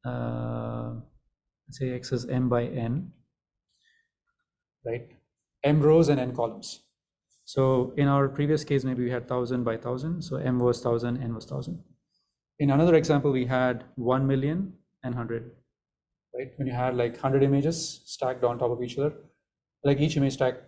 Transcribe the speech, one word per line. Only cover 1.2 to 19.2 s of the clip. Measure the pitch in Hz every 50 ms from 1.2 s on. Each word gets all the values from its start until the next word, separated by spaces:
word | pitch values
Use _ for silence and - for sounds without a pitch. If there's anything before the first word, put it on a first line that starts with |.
| _ _ _ _ _ _ _ _ _ _
let's | - -
say | 135 127
X | 127 127 127 -
is | 135 123 123 -
M | 135 127 127 123
by | 120 120 120
N, | - - 123 117 113 123 156 - - - _ _ _ _ _ _ _ _ _ _ _ _ _ _ _ _ _ _ _ _ _ _ _ _ _ _ _ _ _ _ _ _ _ _
right? | 120 113 123 - - - _ _ _ _ _ _ _ _ _ -
M | 143 147 156
rows | 143 151 156 165 165 147
and | 147 139
N | 123 123 123
columns. | - 117 113 107 101 - - - - _ _ _ _ _ _ _ _ _ _ _ _ _
So | - - 135 131 131 131 127 123 123 - -
in | 143 139
our | 139 139 139 135
previous | 139 - 147 147 156 151 -
case, | - 143 135 127
maybe | 131 127 120 123
we | 120
had | 127 120 120 -
thousand | 131 123 123 117 127 123 120
by | 117 113 113
thousand. | - 120 127 127 135 160 170 180
So | - - 135
M | 131 131 127 127 123
was | 120 123 120 120
thousand, | - 123 117 117 120 120 120 127 131
N | 117 117
was | 110 -
thousand. | - 139 139 131 156 175 165 - _ _ _ _ _ _ _ _ _ _ _ _ _ _ _
In | 147 139
another | 139 139 160 175 170
example, | 156 151 - 151 143 135 147
we | 135 131 123 123
had | 131 127 131 127 123 117 - - _
one | - 120 120 127 131 139 135
million | 139 135 135 143 156 180 196 190 - _ _ _ _ _ -
and | 127 120
hundred, | 123 117 110 117 117 113 - - _ _ _ _ _ _ _ _ _ _ _ _ _ _ _ - 123
right? | 135 127 - -
When | 139 131
you | 127
had, | 123 123 127 123
like, | 123 120 120 117 -
hundred | - 135 135 139
images | 135 139 139 139 139 156 170 - - - - - _
stacked | - - - 135 127 127 123 123
on | 120 120 120
top | 123 120
of | 120 120 123
each | 120 123 -
other, | 139 151 147 -